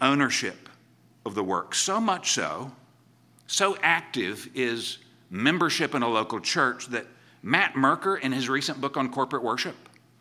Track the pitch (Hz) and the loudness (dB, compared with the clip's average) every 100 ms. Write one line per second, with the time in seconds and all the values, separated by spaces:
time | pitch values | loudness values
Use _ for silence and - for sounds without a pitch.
0 | 131 143 135 - 104 90 - - _ _ | 2 4 2 0 -4 -6 -16 -20 _ _
1 | _ _ 113 101 95 90 - - - 196 | _ _ -6 -2 0 0 0 -2 0 0
2 | 226 185 - - 80 78 135 - _ _ | 2 0 0 0 0 -4 -8 -14 _ _
3 | _ _ _ _ - - 196 190 160 165 | _ _ _ _ -6 0 2 2 4 2
4 | - 131 95 101 - 135 123 117 101 - | 0 -2 -2 -4 -8 -2 -2 -2 -6 -10
5 | - _ - 92 127 170 165 - 151 147 | -14 _ -10 0 2 4 2 2 0 0
6 | 120 113 110 110 - 175 131 120 - 120 | 2 2 0 -2 -2 2 2 2 -6 -6
7 | - - - - - 175 190 135 135 165 | -6 -18 -20 -12 0 2 2 2 2 2
8 | 190 190 135 131 123 135 143 135 135 143 | -2 -4 -2 -4 -2 -2 -4 -4 -4 -4
9 | 131 135 135 139 117 120 185 - - - | -4 -2 -2 -2 -2 -2 -4 -8 -18 -20
10 | _ _ | _ _